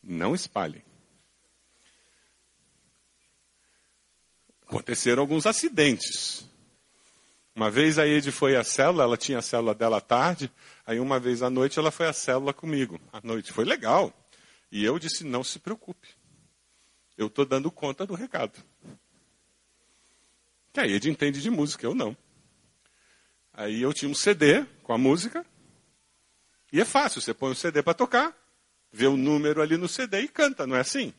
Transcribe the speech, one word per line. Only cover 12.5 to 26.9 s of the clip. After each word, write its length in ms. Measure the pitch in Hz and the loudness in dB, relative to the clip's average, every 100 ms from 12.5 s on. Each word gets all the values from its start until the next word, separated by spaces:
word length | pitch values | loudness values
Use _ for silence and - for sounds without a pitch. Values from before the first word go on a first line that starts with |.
comigo. 480 | 139 165 147 127 82 - | -6 -6 -4 -4 -6 -16
À 80 | 110 | -16
noite 260 | 117 113 - | -8 -8 -6
foi 140 | - | -4
legal. 480 | 110 294 113 151 160 - _ _ _ _ _ | -2 -2 2 2 2 -6 _ _ _ _ _
E 140 | 101 | -2
eu 140 | 104 160 | -2 -2
disse, 260 | 160 - | -4 -8
"Não 180 | 160 123 | -6 -6
se 160 | 131 - | -6 -10
preocupe. 500 | - 220 - 180 _ _ _ _ _ _ _ _ _ _ _ - | -10 -12 -12 -20 _ _ _ _ _ _ _ _ _ _ _ -8
Eu 140 | 107 | -6
tô 160 | 123 139 | -2 0
dando 240 | 135 147 | 0 -2
conta 360 | - 147 135 190 | -6 -10 -8 -8
do 80 | |
recado." 480 | 175 254 - 110 - - _ - - _ _ _ _ _ _ _ _ _ _ _ _ _ _ _ _ _ | -8 -8 -6 -6 -8 -20 _ -20 -20 _ _ _ _ _ _ _ _ _ _ _ _ _ _ _ _ _
Que 100 | - | -2
a 60 | 226 | 0
Ed 220 | 101 127 | 0 0
entende 320 | 147 143 139 | -2 -2 -2
de 80 | 208 | -4
música, 380 | 220 147 - 117 | -2 -2 -2 -4
eu 80 | |
não. 200 | 247 110 127 _ _ _ _ _ _ _ _ _ _ _ _ _ | -4 -4 -8 _ _ _ _ _ _ _ _ _ _ _ _ _
Aí 260 | - 104 110 | -10 -6 -2
eu 140 | 127 | -2
tinha 160 | 151 143 | -2 -4
um 40 | |
C 200 | 143 202 | -2 0
D 320 | 196 147 190 285 - | 6 6 6 2 -12
com 100 | - | -2
a 60 | 117 | 2
música. 480 | 131 160 214 330 349 _ _ _ _ _ _ _ _ _ _ _ _ | 4 4 0 -8 -12 _ _ _ _ _ _ _ _ _ _ _ _
E 80 | 147 | 0
é 60 | |
fácil, 380 | 226 | 2